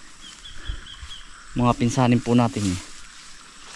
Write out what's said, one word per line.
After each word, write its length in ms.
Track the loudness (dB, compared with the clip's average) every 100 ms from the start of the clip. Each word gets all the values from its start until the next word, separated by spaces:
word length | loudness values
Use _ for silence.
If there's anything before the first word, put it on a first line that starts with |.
| -20 -18 -18 -16 -14 -10 -8 -8 -10 -16 -14 -14 -16 -18 -8
Mga 180 | 2 2 4
pinsanin 400 | 2 4 4 4
po 160 | 4
natin. 320 | 4 4 2 0 -2 -4 -16 -18 -18 -18 -18 -20 -20 -18